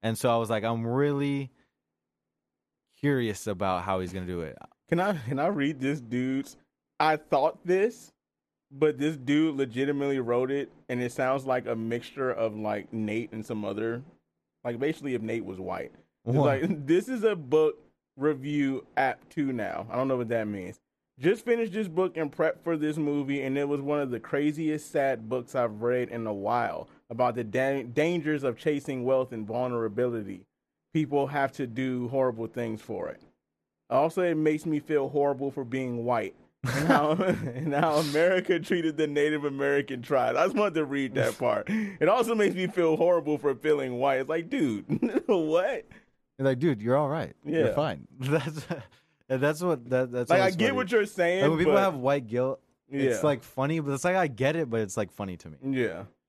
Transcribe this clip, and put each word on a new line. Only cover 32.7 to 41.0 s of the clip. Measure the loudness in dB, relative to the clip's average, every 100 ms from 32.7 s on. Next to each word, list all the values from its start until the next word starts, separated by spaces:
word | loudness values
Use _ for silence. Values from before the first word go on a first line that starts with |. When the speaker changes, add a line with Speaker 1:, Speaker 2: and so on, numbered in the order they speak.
| -6
Speaker 2:
for | -8 -8 -8
it. | -10 -18 _ _ _ _ _ _
Also, | 2 2 2
it | 0 2
makes | 2 2 0
me | -4
feel | 0 0 0
horrible | 2 2 2 -4
for | -6
being | -6 -4 -4 -4 0
white. | 0 0 -8 _ _
And | -4 -2 0
how, | 0 2
<laughs> | 0 0 -2 -4 -6
and | -2
how | 0 2 2
America | 0 2 2 2 0 -2
treated | 0 -2 0 0
the | 0
Native | 2 2 0
American | -4 -2 0 0 0 -8
tribe. | 0 2 2 2
I | 0
just | 2
wanted | 0 0
to | -2
read | -2